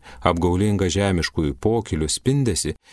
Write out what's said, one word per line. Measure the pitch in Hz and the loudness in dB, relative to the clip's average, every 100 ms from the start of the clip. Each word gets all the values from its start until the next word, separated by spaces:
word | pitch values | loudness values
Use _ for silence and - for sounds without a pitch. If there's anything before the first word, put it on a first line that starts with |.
| - - 90 | -10 -2 0
apgaulingą | 85 87 90 104 101 92 | 2 2 2 2 2 0
žemiškųjų | 98 101 90 78 - 73 67 | 0 2 0 0 -2 -2 -2
pokylių | 107 117 107 80 78 | 0 0 -2 -2 -2
spindesį, | - 127 143 123 82 78 - _ | -2 0 0 0 -2 -4 -8 _